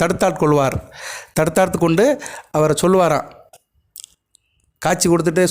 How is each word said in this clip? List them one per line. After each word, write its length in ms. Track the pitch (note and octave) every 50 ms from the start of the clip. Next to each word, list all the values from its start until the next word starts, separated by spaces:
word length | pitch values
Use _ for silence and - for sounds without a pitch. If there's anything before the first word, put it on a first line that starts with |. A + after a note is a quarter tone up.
| E3+
தடுத்தாட்கொள்வார். 720 | F3 F#3 - G#3 F#3 E3+ - E3 D3+ D3 C#3+ C3+ C3 - A#2 - - - - - - - - - - - -
தடுத்தாட்கொண்டு 760 | D#3 E3 E3 - F#3+ F3+ F#3 E3 E3+ E3 E3 E3+ A3 C#4+ C#4 - - - - - - _
அவரை 240 | - D3+ D3+ D#3 D3 -
சொல்லுவாராம். 420 | - F3 F#3+ F#3+ F3 D#3+ D3+ C3+ - - - - - _ _ - _ _ _ _ _ _ - - - - _ _ _ _ _ _ _ _ _ _ _ _ _ -
காட்சி 300 | - - F#3 F3+ - F3
கொடுத்துட்டு 380 | E3+ E3+ D#3+ F3 D#3 F#3 F3+ F3